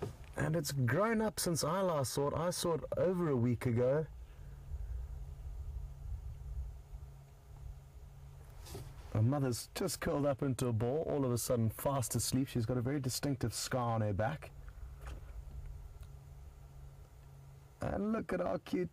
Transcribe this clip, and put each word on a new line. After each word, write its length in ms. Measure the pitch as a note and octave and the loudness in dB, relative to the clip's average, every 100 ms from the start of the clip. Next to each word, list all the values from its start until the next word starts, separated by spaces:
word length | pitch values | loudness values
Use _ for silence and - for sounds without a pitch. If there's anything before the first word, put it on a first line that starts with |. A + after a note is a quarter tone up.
| - - - - | -8 -8 -8 -2
and 180 | D3 E3 | 2 2
it's 160 | D3+ | 2
grown 480 | C#3 A#2+ C#3 G#3+ A3 | 2 4 6 4 4
up 180 | G#3+ - | 2 2
since 260 | F#3 D#3+ | 2 2
I 180 | D3+ F#3 | 2 2
last 320 | F#3+ D#3 B2+ | 4 4 2
saw 140 | - C#3+ | 2 2
it. 60 | |
I 140 | C#3 E3+ | 2 2
saw 240 | E3+ F3 | 2 2
it 100 | D#3 - - | 0 0 2
over 320 | E3 F#3 E3+ | 4 6 4
a 80 | C3 | 6
week 300 | A#2 A#2 C3 | 6 4 4
ago. 400 | A#2 B2 C#3+ D#3 - - - - - - - - - - - - - - - - - - - - - - - - - - - - - - - - - - - - - - - - - - - - - - - - - - | 4 6 4 2 -4 -12 -12 -12 -12 -6 -4 -4 -4 -4 -6 -8 -8 -8 -6 -6 -6 -8 -8 -6 -6 -6 -8 -6 -6 -6 -8 -12 -14 -12 -16 -18 -20 -18 -14 -12 -12 -14 -16 -16 -14 -16 -16 -16 -14 -10 -10 -8 -10 -2
Her 100 | G#2+ | 4
mother's 460 | A2+ C#3+ C3+ A2+ - | 4 6 2 0 -4
just 260 | - F#3+ - | -2 -2 0
curled 240 | - D3 | 0 4
up 180 | C#3+ C3+ | 4 4
into 260 | C#3+ A#2+ B2+ | 2 2 2
a 40 | |
ball, 320 | A2+ A#2+ D3 - | 4 2 2 2
all 160 | C#3+ C3 | 2 4
of 60 | |
a 60 | A#2+ | 2
sudden 300 | - B2 A2+ | 4 4 4
fast 460 | - - C#3 A2+ | 2 0 2 2
asleep. 340 | A#2+ - C3 C3+ | 0 2 2 2
She's 160 | B2+ | 2
got 140 | A2+ B2+ | 2 2
a 20 | |
very 200 | A#2+ D3 | 2 0
distinctive 520 | C3 - C#3+ C3+ A#2+ | 0 0 0 2 0
scar 440 | - - C3 A#2 A2+ | -2 -2 0 2 4
on 40 | |
her 140 | G#2+ | 2
back. 360 | G2 A2 D#3 - - - - - - - - - - - - - - - - - - - - - - - - - - - - - - - - - - | 2 0 -2 -8 -14 -14 -12 -12 -12 -10 -10 -12 -12 -12 -10 -10 -10 -12 -12 -14 -14 -16 -16 -16 -16 -16 -16 -16 -16 -18 -18 -18 -18 -18 -18 -20 -6
And 300 | - - G#3 | -2 0 2
look 200 | A3+ E3+ | 0 0
at 80 | F3+ | 0
how 180 | F3+ F#3 | 0 -2
cute 240 | - F#3+ F3 | 0 0 0